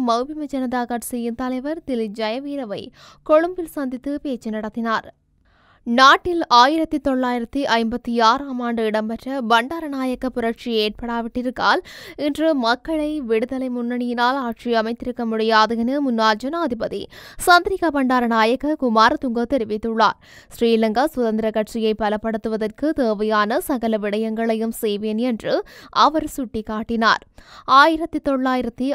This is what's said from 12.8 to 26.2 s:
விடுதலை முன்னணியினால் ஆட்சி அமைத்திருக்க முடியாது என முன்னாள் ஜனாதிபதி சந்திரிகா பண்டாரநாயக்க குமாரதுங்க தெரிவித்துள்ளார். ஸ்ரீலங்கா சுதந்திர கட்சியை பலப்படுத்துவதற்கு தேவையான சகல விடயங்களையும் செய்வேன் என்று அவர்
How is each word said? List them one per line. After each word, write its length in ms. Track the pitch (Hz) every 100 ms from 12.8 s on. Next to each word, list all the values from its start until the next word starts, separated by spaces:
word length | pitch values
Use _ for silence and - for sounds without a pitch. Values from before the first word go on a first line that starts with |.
| - 320 302 302
விடுதலை 480 | 233 220 247 262 254
முன்னணியினால் 680 | 240 240 247 240 240 240 277
ஆட்சி 320 | 240 233 240
அமைத்திருக்க 500 | 226 220 233 247 240
முடியாது 520 | 233 220 220 220 214 233
என 200 | 233 277
முன்னாள் 380 | 277 226 220 214
ஜனாதிபதி 580 | 254 339 311 233 - 202 - - - - -
சந்திரிகா 440 | 349 392 381 339
பண்டாரநாயக்க 840 | 285 262 254 240 226 220 262 294 311
குமாரதுங்க 640 | 254 220 226 294 262 233 233
தெரிவித்துள்ளார். 680 | 269 214 214 233 226 208 - - - -
ஸ்ரீலங்கா 540 | - 233 226 220 214
சுதந்திர 460 | 302 - 226 214 220
கட்சியை 420 | 214 214 233 214 214
பலப்படுத்துவதற்கு 880 | 208 208 226 220 226 220 214 - 294
தேவையான 680 | 311 233 208 214 214 208 269
சகல 380 | - 254 226 220
விடயங்களையும் 760 | 208 214 220 220 226 226 226
செய்வேன் 440 | 226 220 208 214 214
என்று 360 | 254 226 165 320 - - -
அவர் 380 | - 247 311